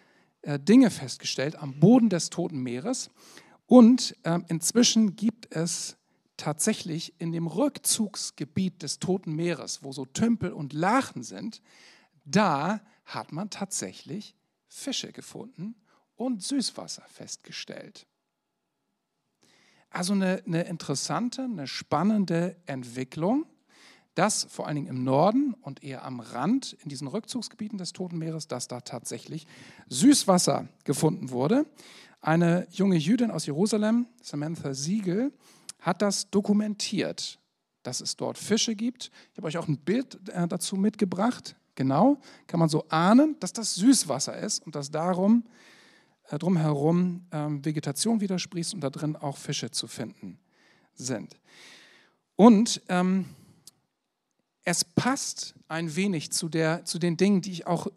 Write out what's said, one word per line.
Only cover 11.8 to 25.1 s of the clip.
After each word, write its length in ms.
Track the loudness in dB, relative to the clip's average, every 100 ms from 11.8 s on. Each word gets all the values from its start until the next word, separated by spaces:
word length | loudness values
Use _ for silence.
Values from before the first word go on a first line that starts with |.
| -20 -20 _ _ -2
da 560 | 2 2 2 -2 -4 -10 _ -14
hat 260 | -12 -10
man 160 | -10 -10
tatsächlich 880 | -10 -8 -8 -8 -12 -12 -12 -14 _ _ _ _
Fische 440 | -14 -8 -8 -8
gefunden 640 | -14 -16 -16 -16 -14 -14 -14 _ _ _
und 280 | -8 -6 -6
Süßwasser 640 | -4 -4 -4 -8 -12 -14 -18
festgestellt. 1000 | -20 -16 -16 -16 -14 -14 -14 -18 -20 -20 _ _ _ _ _ _ _ _ _ _ _ _ _ _ _ _ _ _
Also 240 | -4 0
eine, 300 | 2 2 0
eine 200 | -2 -4
interessante, 800 | -4 -6 -6 -6 -4 -4 -4 -6
eine 220 | -8 -8 -8
spannende 880 | -12 -2 0 2 2 2 0 -2 -6 -10
Entwicklung, 800 | -10 -8 -8 -8 -2 0 0 -2 _ _ _ -20 _ _
dass 300 | 0 0 0
vor 220 | -6 -8 -6
allen 100 | -6
Dingen 120 | -6
im 160 | -4
Norden 500 | 2